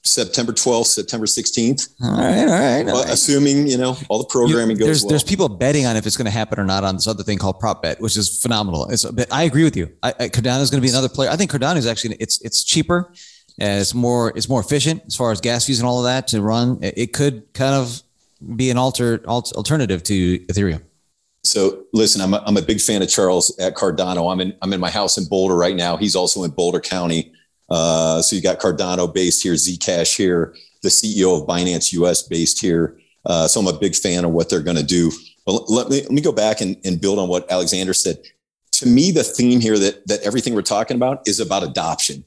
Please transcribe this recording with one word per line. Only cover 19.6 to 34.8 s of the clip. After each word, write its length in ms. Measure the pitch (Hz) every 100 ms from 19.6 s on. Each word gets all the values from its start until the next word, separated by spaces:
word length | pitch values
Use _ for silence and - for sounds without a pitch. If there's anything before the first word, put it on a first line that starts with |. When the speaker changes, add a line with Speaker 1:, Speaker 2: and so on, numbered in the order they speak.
| 104 151 113 92
Speaker 2:
to 360 | - 98 90 90
Ethereum. 420 | - 95 98 78 - _ _ _ _ _
Speaker 1:
So 420 | - 107 95 92 -
listen, 280 | 110 107 101
I'm 120 | 95
a, 100 | 101 -
I'm 100 | 101
a 60 |
big 180 | 82 107
fan 220 | - 107
of 80 | 90
Charles 480 | - 92 92 - -
at 160 | 92 -
Cardano. 560 | 98 80 90 90 87
I'm 80 | 92
in, 160 | 92 -
I'm 100 | 95
in 80 | 98
my 100 | 90
house 280 | 107 95 -
in 80 | 85
Boulder 300 | 98 95 87
right 200 | 87 92
now. 220 | 87 85
He's 180 | 101 92
also 280 | 90 - 87
in 60 |
Boulder 280 | 76 87 87
County. 540 | - 92 87 80 - _ _ _ _
Uh, 500 | 85 82 80 80 80
so 140 | 82 98
you 60 |
got 180 | 92 92
Cardano 540 | 95 82 92 92 87
based 300 | 92 90 -
here, 100 | 92
Zcash 640 | 85 92 87 - 87 82 -
here, 380 | 95 87 80 - - _
the 80 | 95
C 300 | - 110 104
E 40 |
O 160 | 92 87
of 80 | 73
Binance 460 | 87 90 85 -
U 140 | 85 87
S 160 | 82
based 360 | - 85 82 -
here. 400 | 90 85 82 - _ _ -
Uh, 220 | 85 80
so 120 | -
I'm 80 | 95
a 100 | 78
big 180 | 101 -
fan 300 | 101 87 87
of 60 |
what 180 | 82 80
they're 120 | 90
gonna 200 | 78 82